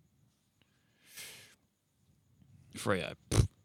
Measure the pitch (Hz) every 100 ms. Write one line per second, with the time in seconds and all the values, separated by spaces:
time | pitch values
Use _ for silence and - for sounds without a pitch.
0 | _ _ _ _ _ _ _ _ _ _
1 | - - - - - - _ _ _ _
2 | _ _ _ _ - - - - 107 95
3 | 78 - - 110 - -